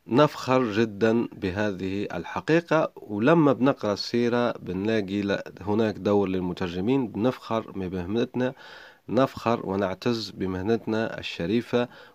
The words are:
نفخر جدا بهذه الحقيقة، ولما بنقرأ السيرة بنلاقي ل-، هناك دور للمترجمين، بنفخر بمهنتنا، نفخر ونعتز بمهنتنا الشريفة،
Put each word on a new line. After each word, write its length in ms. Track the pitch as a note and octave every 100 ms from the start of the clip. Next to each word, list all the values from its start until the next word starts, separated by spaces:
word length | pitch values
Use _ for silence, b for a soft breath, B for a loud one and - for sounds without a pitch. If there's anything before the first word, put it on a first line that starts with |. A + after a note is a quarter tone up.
| -
نفخر 640 | A2+ D3 - - B2+ B2
جدا 560 | G2+ A#2 G2+ A2 A#2 A2
بهذه 760 | - G2 F2+ G#2+ F#2 F#2+ G2 G#2
الحقيقة، 760 | F2 E2 - - D#3+ E3+ D#3+ D3+ -
ولما 580 | - G#2 A#2+ E3+ D3
بنقرأ 400 | B2 C3 C3 G#2+
السيرة 580 | G2 - A#2+ A#2+ B2 A#2+
بنلاقي 720 | - - F#2 G#2 A2+ F#2+ G2+
ل-، 180 | G2+ F#2+ - -
هناك 340 | F#2 G#2 A2+ F2+
دور 320 | F#2+ G#2 G2
للمترجمين، 800 | F#2+ F2+ F2 F#2 F2 G2+ C#3 A#2+
بنفخر 640 | F2 A#2 - - A2+ -
بمهنتنا، 800 | G2 F#2 F#2 F2 A2 B2+ B2 B2+ C#3 B B B B B
نفخر 500 | G#2 C3+ - A#2 A#2
ونعتز 640 | - G2 G2 F#2 B2 A#2 G2+
بمهنتنا 880 | - F#2+ F#2 F#2+ A2+ - A2 A2+ -
الشريفة، 680 | - - E2+ A#2 - A#2+ B2 B B